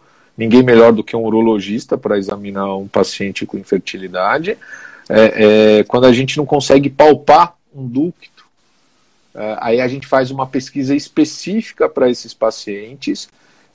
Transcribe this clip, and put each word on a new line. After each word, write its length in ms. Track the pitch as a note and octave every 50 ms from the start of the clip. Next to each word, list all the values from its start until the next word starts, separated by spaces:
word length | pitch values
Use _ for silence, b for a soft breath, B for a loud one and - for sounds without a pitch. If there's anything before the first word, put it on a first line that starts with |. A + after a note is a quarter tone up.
| _ _ _ _ _ _ _
ninguém 240 | - A2+ A2+ G#2+ B2+
melhor 300 | B2+ B2 A#2+ A2+ A#2 A#2
do 120 | A2+ G#2+ G#2
que 120 | - -
um 80 | A#2 A2+
urologista 760 | A2 G#2+ A2+ A2+ A2+ A2+ G#2 F#2 G2+ G#2 B2+ - - -
pra 200 | C3+ - G#2 G#2 G2+
examinar 560 | G2 G2 G2+ G2+ G2+ G2+ G2 G2 G2 G2 F#2+
um 120 | F#2+ G2
paciente 580 | G2+ - G#2 F#2+ - - - G2+ G2 F#2 - -
com 120 | - -
infertilidade, 960 | G2+ G2 - G2+ F#2 - - - F#2+ F#2+ F2+ F2+ F2+ F#2 G2+ B2 D3 E3 F#3+ - B B B B B B B B B B -
é, 680 | A2 A2 A2 G#2+ - - G#2+ G#2+ G#2+ G#2+ A2 G#2+ G#2+ G#2+
é, 40 | G2+
quando 200 | - - B2 B2+
a 80 | C3 A#2+
gente 240 | B2 C3+ C3 -
não 80 | D3 D3
consegue 440 | - D3+ C#3+ C3 - C#3 C#3+ C#3 C3+
palpar 640 | C3 - D3+ D#3 C#3+ C#3 - - D3 D#3+ F3 - - _ _ _ _
um 140 | C#3 C3
ducto, 580 | B2 A#2 C3+ D#3 F3+ - _ - _ _ _ _ _ _ _ _ _ _ _ _ _ _ _ _ _ _ _ _ _ _
é, 220 | - G#2+ G#2+ G#2+ -
aí 180 | - A#2 A2+ B2
a 80 | B2+
gente 200 | B2 C3 C#3 B2+
faz 240 | - C#3 C3+ C3 B2+
uma 160 | C3+ C3+ C3
pesquisa 480 | C3+ - C3+ B2+ - _ C#3+ C3 C3 C#3+
específica 920 | C#3+ - - _ E3 D3+ - - - - E3+ G3 A3+ A3 - - _ D#3
pra 220 | - - - C3 B2
esses 240 | B2 - - A#2 -
pacientes, 960 | _ A2 A2 - - - G#2+ G2+ G2+ G#2+ A2+ C3+ C#3 - - - - - - _ _ _ _ _ _ _ _